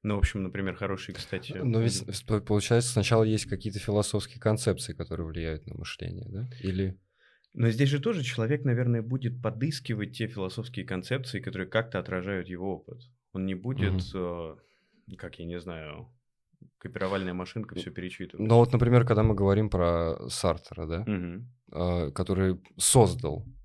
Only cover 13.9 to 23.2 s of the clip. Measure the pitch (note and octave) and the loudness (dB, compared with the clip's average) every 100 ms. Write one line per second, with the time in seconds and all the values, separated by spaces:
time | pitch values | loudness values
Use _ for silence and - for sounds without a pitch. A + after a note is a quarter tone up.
13.9 | F#2 F2 F#2+ F2 F2 D#2+ - _ _ _ | 0 -2 -6 -6 -6 -10 -12 _ _ _
14.9 | _ - F#2 F2 - E2+ F2 F2 E2 D2+ | _ -20 -16 -16 -12 -8 -8 -8 -10 -10
15.9 | D2+ - _ _ _ _ _ - _ - | -14 -16 _ _ _ _ _ -20 _ -10
16.9 | - F#2+ G2 F#2 F2+ F2+ A2+ - F2+ F2+ | -4 -2 -2 -2 -4 -6 -8 -8 -8 -8
17.9 | - F2+ - F#2 - G#2+ A#2 A#2+ A#2+ A#2+ | -8 -10 -10 -4 0 6 8 8 6 6
18.9 | B2 B2 G#2+ A2 G2 G2 G2 G#2+ F#2+ E2+ | 6 6 6 6 6 6 6 4 4 4
19.9 | E2+ E2+ - G#1+ - F#2 D#2+ - - D#2+ | 2 0 -2 -6 -2 0 0 -4 -8 -4
20.9 | E2 A2+ G2 F2 F2+ B2 _ _ D#2 F2+ | -4 -2 -2 -4 -8 -12 _ _ -2 2
21.9 | F2 D2+ C#2+ F#2 F#2+ F#2+ F#2 - - - | 2 0 -2 0 4 4 2 -6 0 6
22.9 | C3 G2+ - | 8 8 6